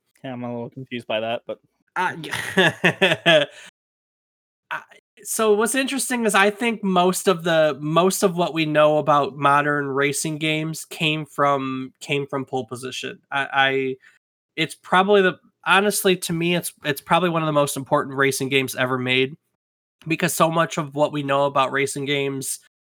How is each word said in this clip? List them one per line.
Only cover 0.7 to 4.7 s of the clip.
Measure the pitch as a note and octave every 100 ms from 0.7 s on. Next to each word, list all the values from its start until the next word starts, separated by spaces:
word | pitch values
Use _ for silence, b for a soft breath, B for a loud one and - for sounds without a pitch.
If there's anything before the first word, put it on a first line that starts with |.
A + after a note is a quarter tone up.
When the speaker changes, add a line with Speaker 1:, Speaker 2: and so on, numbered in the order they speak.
Speaker 1:
confused | C3+ C3 A#2+ -
by | A2
that, | A2 A#2
but | - A2 _ _ _ -
Speaker 2:
Uh, | F3+ E3+ D3+ - - -
<laughs> | F3 - F3+ - F#3+ D#3+ - D#3 C#3+ B B _ _ _ _ _ _ _ _ _ -